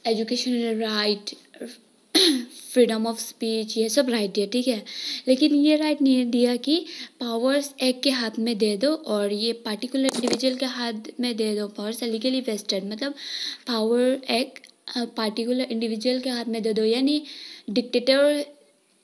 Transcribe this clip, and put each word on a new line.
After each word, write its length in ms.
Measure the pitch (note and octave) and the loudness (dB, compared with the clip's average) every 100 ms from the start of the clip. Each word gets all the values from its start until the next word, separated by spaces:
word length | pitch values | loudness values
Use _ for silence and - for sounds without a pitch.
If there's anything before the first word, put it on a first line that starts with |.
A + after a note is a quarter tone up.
| A#3 | 0
एजुकेशनल 720 | A3 A3+ B3 B3+ A#3+ A#3 A3 | 0 0 -2 0 0 0 -2
राइट, 480 | A3 G#3+ G#3+ G3+ - - _ - A3+ - _ _ _ - | -2 0 0 0 -4 -16 _ -14 -14 -14 _ _ _ 4
<clears throat> 400 | F4+ C4 A#3 - - B3+ | 4 2 -2 -14 -2 4
freedom 280 | A3 A3 A3+ | 4 4 -2
of 120 | A3+ | -4
speech, 600 | - - A3+ A3 A3 A3+ | -8 -6 -2 -2 -2 -2
ये 120 | A3 | 0
सब 200 | C#4+ B3+ | 2 2
राइट 240 | A3+ G3+ | 2 0
दिया, 120 | G#3 G3 | -2 0
ठीक 220 | A#3+ B3+ | 0 0
है, 180 | G#3+ - - - - B3+ | -2 -4 -12 -10 -4 2
लेकिन 280 | C4 D4+ D4 | 4 6 6
ये 200 | D4+ D4+ | 6 4
राइट 260 | D4+ D4 | 2 2
नहीं 240 | C4+ B3+ A#3+ | 4 4 4
दिया 300 | A#3+ A#3+ A#3+ | 4 2 2
कि 300 | C4 E4 D#4+ - - - | 0 0 -2 -12 -14 -10
पावर्स 560 | A#3+ A3+ B3+ C#4+ C#4+ - | -6 0 2 2 -2 -2
एक 200 | B3+ B3+ | 0 2
के 80 | C#4 | 0
हाथ 220 | B3+ A3 A3 | 0 -2 -2
में 180 | A3+ G#3 | -2 2
दे 200 | G#3+ G3+ | 0 2
दो 180 | C#4 D#4 | 0 0
और 380 | D#4 G#3 G3+ | -2 -2 0
ये 200 | G#3 A3+ | 0 -2
पर्टिकुलर 520 | A3+ A3+ G#3 B3 C4+ C4+ | -4 -6 -6 -2 0 0
इंडिविजुअल 500 | A#3+ A#3 A3+ C4 B3+ | 2 0 0 0 -2
के 100 | C4 | -4
हाथ 280 | B3+ A#3+ A3 - - | -4 -6 -6 -10 -4
में 160 | B3 A3 | -4 -2
दे 200 | G#3+ G#3 | -2 -2
दो, 120 | G#3 | -6
पावर्स 320 | G#3+ G#3 A#3 | -6 -6 -4
are 200 | A#3+ A3 | -4 -2
legally 300 | C4 C4 B3+ | -2 -2 -2
vested, 340 | G#3 - G3 G3 | -4 -4 -4 -4
मतलब 200 | G#3+ C#4 C#4+ - - - - - | -6 -6 -6 -10 -10 -10 -10 -4
पावर 540 | A3+ A3 A#3+ B3+ C4+ - | 0 2 4 2 0 0
एक, 300 | A#3+ C#4 - - _ - B3+ | -2 -2 -8 -20 _ -10 -6
अ, 80 | A#3 | -6
पर्टिकुलर 560 | A#3 A3 G#3+ A#3 B3+ | -2 -2 -2 0 0
इंडिविजुअल 580 | B3+ A3+ A3+ A3 A#3+ B3+ | -2 -2 -2 -2 0 0
के 100 | C4 | -2
हाथ 160 | A#3+ A#3 | -4 -4
में 160 | A3+ | -2
दे 120 | G#3+ | 0
दो, 100 | G#3+ | 2
यानी 400 | A3 B3 C4+ D4 D4+ - - - - | 2 2 2 0 -2 -16 -18 -16 -4
डिक्टेटर, 760 | G#3 B3 B3 B3 C4+ D4 D4 C#4+ - _ _ _ _ | -2 0 0 4 4 6 4 -2 -12 _ _ _ _